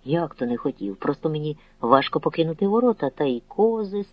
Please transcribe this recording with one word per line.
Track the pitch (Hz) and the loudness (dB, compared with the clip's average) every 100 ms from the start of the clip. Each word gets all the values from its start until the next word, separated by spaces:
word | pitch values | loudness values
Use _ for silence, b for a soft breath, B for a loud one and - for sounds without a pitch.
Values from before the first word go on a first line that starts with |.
"Як | 127 165 165 | 0 -2 -2
то | - | -6
не | 123 120 | -4 -2
хотів? | 143 - - | -4 -6 -8
Просто | - - 143 160 | -4 -4 -2 -4
мені | 151 151 151 b b | -4 -6 -8 b b
важко | 117 135 131 160 | 4 4 4 -2
покинути | 160 160 160 156 196 | -2 0 -2 0 2
ворота, | 220 247 - 139 | 4 2 2 -4
та | - | 0
й | 143 123 _ | -2 -2 _
кози, | - 220 226 202 202 196 | 0 2 2 -4 -6 -8